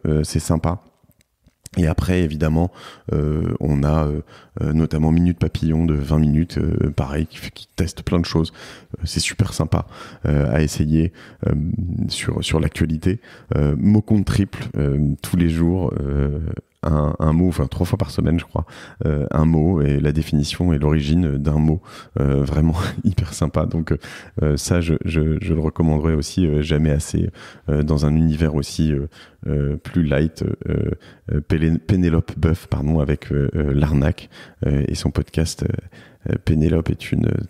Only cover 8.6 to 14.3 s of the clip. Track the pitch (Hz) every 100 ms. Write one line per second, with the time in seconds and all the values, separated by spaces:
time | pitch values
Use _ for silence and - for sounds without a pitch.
8.6 | - - - - 82 - - - 98 -
9.6 | 78 85 85 - - - - 73 71 65
10.6 | 76 - 76 78 82 - - - 78 76
11.6 | 76 - 87 82 - - - - - 80
12.6 | 78 - 80 78 92 95 - - - -
13.6 | 73 76 98 107 - 107 95